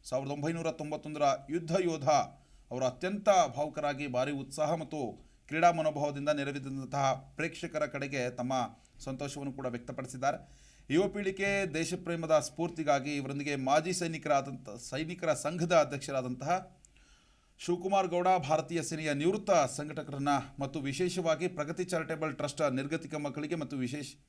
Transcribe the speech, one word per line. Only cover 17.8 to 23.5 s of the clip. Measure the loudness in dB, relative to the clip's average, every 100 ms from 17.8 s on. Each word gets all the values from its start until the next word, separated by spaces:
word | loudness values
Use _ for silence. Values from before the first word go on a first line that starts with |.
| 4 4 4
ಗೌಡ, | 2 4 4 4
ಭಾರತೀಯ | 2 2 -4 -4
ಸೇನೆಯ | -4 -2 2
ನಿವೃತ್ತ | 2 2 4 4 4 0
ಸಂಘಟಕರನ್ನ | -6 -8 -8 -2 2 2 0 -6
ಮತ್ತು | -6 -4 -4
ವಿಶೇಷವಾಗಿ | 0 0 0 0 2 0 -4
ಪ್ರಗತಿ | -6 -4 -2
ಚಾರಿಟಬಲ್ | -2 -2 -4 -4 -2
ಟ್ರಸ್ಟ್ | -6 0 0 2
ನಿರ್ಗತಿಕ | -2 -4 -4 -6 -4
ಮಕ್ಕಳಿಗೆ | -4 -4